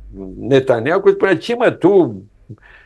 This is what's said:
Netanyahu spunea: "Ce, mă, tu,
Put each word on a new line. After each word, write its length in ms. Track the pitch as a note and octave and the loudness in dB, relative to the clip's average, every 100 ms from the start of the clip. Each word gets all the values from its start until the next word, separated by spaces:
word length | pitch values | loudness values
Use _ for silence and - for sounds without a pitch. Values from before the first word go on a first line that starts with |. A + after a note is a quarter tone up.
| - F#2+ F#2+ G2 | -20 -16 -16 -12
Netanyahu 680 | G#2+ C3+ C3 B2+ D3 F#3 G3 | 0 0 2 -2 -2 0 2
spunea: 260 | G3 G3 F3+ | 2 0 0
"Ce, 180 | - | -4
mă, 160 | A#3+ F3 | -2 -2
tu, 520 | - E3+ G3 C#3 G2 G2+ _ - A2 _ - | 2 2 4 2 -4 -18 _ -20 -20 _ -20